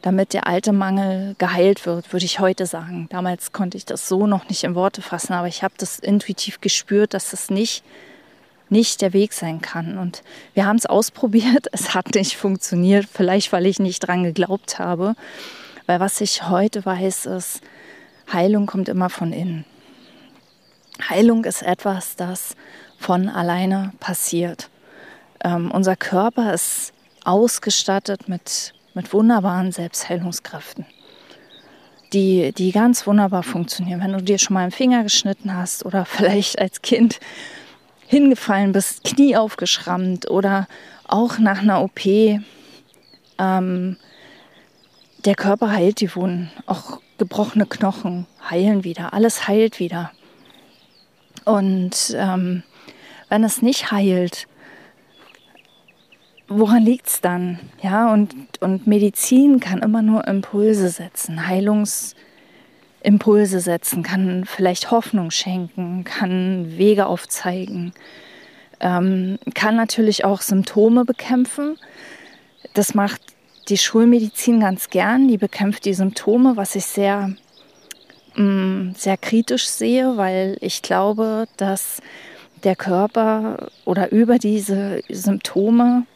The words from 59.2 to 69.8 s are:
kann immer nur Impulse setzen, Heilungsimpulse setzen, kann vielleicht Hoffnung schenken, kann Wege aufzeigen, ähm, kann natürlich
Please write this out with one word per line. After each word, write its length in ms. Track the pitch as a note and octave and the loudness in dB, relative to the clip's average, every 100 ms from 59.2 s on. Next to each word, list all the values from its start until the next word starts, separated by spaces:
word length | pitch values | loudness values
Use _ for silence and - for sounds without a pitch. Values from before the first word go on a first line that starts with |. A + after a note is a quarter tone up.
| - B3+ C#4+ C4 | 2 6 8 6
kann 200 | F3+ F#3 | 2 -2
immer 220 | G#3+ A3 | 0 2
nur 240 | G#3+ A3 - | 4 2 0
Impulse 640 | G3 F#3+ G3+ G#3+ G#3 F#3 | -2 -2 2 2 4 0
setzen, 560 | E3+ F3 - - D#3+ E3 | -2 -12 -10 -8 -6 -2
Heilungsimpulse 2250 | F#3 G3+ G#3+ G#3 - - - _ _ _ - _ _ _ _ G3+ G3+ - G#3 G3+ F#3 | 0 2 2 0 -4 -8 -14 _ _ _ -20 _ _ _ _ 4 4 6 6 4 0
setzen, 420 | F3 E3+ - F3 | 0 -2 -2 -4
kann 420 | E3 F#3+ F#3 F#3 | -2 -2 0 -2
vielleicht 460 | F#3 - F#3 F3+ - | -6 0 0 0 0
Hoffnung 400 | A#3 A3+ G3+ E3 | 0 2 -2 -2
schenken, 760 | - - F#3 F3 - F3 F3+ | -4 -4 -6 -6 -8 -6 -6
kann 720 | F3 - F#3 F#3 F#3 F#3 E3 E3 | -8 -4 -2 0 0 -2 -4 2
Wege 300 | G3+ G3+ F#3+ | 4 4 2
aufzeigen, 880 | F3+ - - F#3 F#3 F#3 F#3+ F3 - - - - - - - _ _ | -2 -6 -6 -6 -6 -8 -8 -8 -12 -20 -20 -20 -20 -20 -20 _ _
ähm, 580 | F3+ F3+ F#3 F#3+ F#3 G3 - | -2 0 2 0 -2 -6 -8
kann 220 | - G#3+ | -2 0
natürlich 500 | A3+ | 2